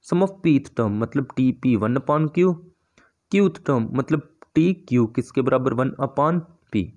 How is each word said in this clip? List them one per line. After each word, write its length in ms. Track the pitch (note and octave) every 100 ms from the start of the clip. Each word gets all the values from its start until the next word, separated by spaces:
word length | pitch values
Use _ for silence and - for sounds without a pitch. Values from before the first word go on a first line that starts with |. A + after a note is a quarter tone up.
| -
sum 160 | F3
of 100 | F#3+ F#3+
pth 300 | E3+ C#3 - -
term 220 | A2+ G#2
मतलब 320 | A2+ C#3 C3 -
टीपी 380 | B2+ - B2+ A2
वन 220 | A2 B2+
upon 300 | - D3+ D#3 E3
Q, 180 | F#3 E3+ - _ _ _ _ _ _
qth 260 | G3 G3 - -
term 200 | C3 A2+ -
मतलब 380 | C3 D3+ - _ -
टीक्यू 520 | - E3+ F3+ - B2 A2+
किसके 360 | B2+ B2 -
बराबर, 320 | B2+ C3 C3
वन 160 | A#2+ C3 -
upon 380 | - - D3+ F3 E3+ _ _
P। 100 | G#2+ F2